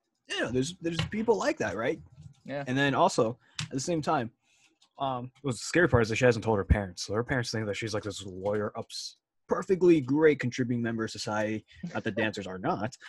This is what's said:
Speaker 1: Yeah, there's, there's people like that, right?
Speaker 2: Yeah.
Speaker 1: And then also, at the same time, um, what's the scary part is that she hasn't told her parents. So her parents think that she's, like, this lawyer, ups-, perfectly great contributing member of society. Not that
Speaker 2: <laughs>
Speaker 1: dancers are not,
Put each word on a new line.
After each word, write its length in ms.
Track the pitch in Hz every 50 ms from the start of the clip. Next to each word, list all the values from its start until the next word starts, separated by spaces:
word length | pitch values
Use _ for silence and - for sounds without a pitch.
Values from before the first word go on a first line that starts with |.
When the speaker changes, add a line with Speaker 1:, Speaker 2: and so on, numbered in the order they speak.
| _ _ _ _ _ -
Speaker 1:
Yeah, 200 | 370 392 320 117 117
there's, 220 | 127 135 165 185 -
there's 220 | 165 165 170 165 165
people 280 | - - 214 226 240 214
like 200 | 190 220 294 -
that, 180 | - 117 104 92
right? 240 | 107 113 139 160 156 - - _ - - - - _ -
Speaker 2:
Yeah. 180 | 123 135 143 139
Speaker 1:
And 100 | 127 127
then 160 | 139 143 139 131
also, 440 | 131 170 190 - - 120 110 127 - _ _ _ -
at 100 | - -
the 80 | - 135
same 220 | - 175 175 160
time, 300 | 143 185 160 139 117 113 - _ _ _ _ _ _ _ _ _ _ _ _ -
um, 320 | 139 135 131 123 123 127 - _
what's 180 | - 139 117 -
the 60 | -
scary 220 | - - 165 175 139
part 140 | 131 117 113
is 60 | 107
that 60 | 113
she 100 | 107 127
hasn't 180 | 123 113 110 104
told 120 | 113 110
her 80 | 98 92
parents. 380 | - - 107 98 92 90 - -
So 100 | - 98
her 100 | 110 123
parents 280 | - 143 127 120 -
think 140 | - 110 110
that 100 | 104 98
she's, 180 | - 117 107 104
like, 100 | 104 -
this 200 | 104 95 - 98
lawyer, 460 | 98 90 92 95 101 104 107 104 107 -
ups-, 400 | 113 - - - - - - - _ _ _ _ _ _
perfectly 540 | - 165 - 185 - 190 165 185 175 170 156
great 380 | 131 123 139 151 160 156 147 143
contributing 420 | 131 120 - - 123 117 123 120
member 220 | 117 113 113 113 110
of 80 | 107
society. 540 | - 113 - 113 107 107 107 107 110 107 - _ - - - 175 -
Not 100 | 110 -
that 120 | 117 98
Speaker 2:
<laughs> 80 | 113 110
Speaker 1:
dancers 240 | 110 104 104 95
are 100 | 92 92
not, 400 | 92 98 160 - 95 101 127 - - -